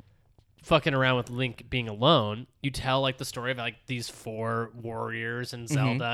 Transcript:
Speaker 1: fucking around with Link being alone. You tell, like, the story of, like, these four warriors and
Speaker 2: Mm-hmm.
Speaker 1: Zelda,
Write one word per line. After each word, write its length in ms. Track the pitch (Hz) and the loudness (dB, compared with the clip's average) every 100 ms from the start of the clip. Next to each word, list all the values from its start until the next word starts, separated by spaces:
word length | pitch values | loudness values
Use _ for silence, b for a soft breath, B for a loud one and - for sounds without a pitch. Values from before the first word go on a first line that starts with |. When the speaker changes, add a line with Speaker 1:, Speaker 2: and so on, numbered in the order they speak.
| b b b _ _ _ | b b b _ _ _
Speaker 1:
fucking 320 | - 156 156 | 4 4 4
around 220 | 135 131 127 | 4 4 2
with 120 | 120 | 0
Link 400 | 120 127 - - | -2 -4 -4 -6
being 200 | 127 113 | -4 -4
alone. 580 | 104 139 151 104 110 127 _ | 2 6 6 4 -4 -10 _
You 80 | 135 | -6
tell, 300 | - 135 131 | -2 0 2
like, 160 | 135 131 | 0 -2
the 60 | 131 | -8
story 240 | 127 123 | -6 -4
of, 80 | 127 | -4
like, 260 | 117 107 - | -4 -8 -8
these 220 | 123 - | -6 -6
four 640 | - 120 110 113 113 113 | -10 -10 -4 -2 -2 -4
warriors 800 | 120 113 113 113 113 113 120 120 | -8 -8 -6 -6 -4 -4 -4 -6
and 140 | 120 117 | -8 -2
Speaker 2:
Mm-hmm. 80 | |
Speaker 1:
Zelda, 300 | 143 131 123 117 | 2 2 2 0